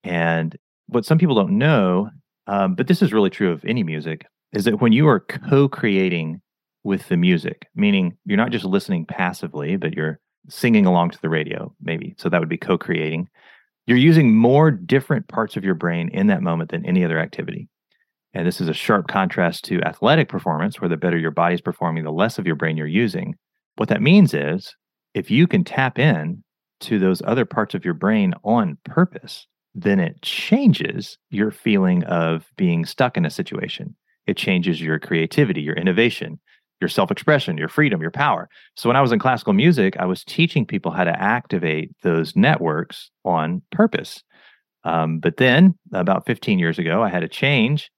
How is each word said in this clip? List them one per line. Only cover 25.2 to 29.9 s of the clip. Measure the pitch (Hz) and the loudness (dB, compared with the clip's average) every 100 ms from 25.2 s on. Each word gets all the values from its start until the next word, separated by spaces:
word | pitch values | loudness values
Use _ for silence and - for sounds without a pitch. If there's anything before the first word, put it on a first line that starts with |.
| - | 0
you | 117 175 | 2 4
can | 104 | 2
tap | 87 - 131 - | 0 -2 -2 2
in | 151 92 76 - _ _ _ _ | 2 2 -4 -10 _ _ _ _
to | - 107 | -4 0
those | 95 90 | 2 0
other | - 120 | 0 -2
parts | 117 - 104 | 0 -2 -4
of | 95 | -4
your | 87 | -4
brain | 78 101 107 95 82 | -2 0 2 0 -2
on | 104 117 95 71 | -2 0 0 -6
purpose, | - - 180 - - - _ _ _ | -4 0 0 -2 -18 -20 _ _ _
then | 98 101 | -4 0